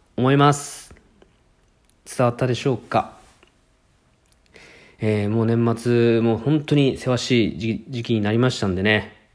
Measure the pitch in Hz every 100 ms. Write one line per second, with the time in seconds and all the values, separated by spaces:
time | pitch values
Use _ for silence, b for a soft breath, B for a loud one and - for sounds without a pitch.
0 | _ - 127 143 143 143 - - - -
1 | _ _ _ _ _ _ _ _ _ _
2 | - - 120 120 127 117 143 117 - 110
3 | - - - _ _ _ _ _ _ _
4 | _ _ _ _ _ b b b b b
5 | 110 104 101 113 113 117 117 117 123 120
6 | 117 113 113 110 143 151 147 147 135 -
7 | 131 123 - 123 98 76 113 110 - 123
8 | 117 113 104 113 127 - 101 90 104 107
9 | 101 - _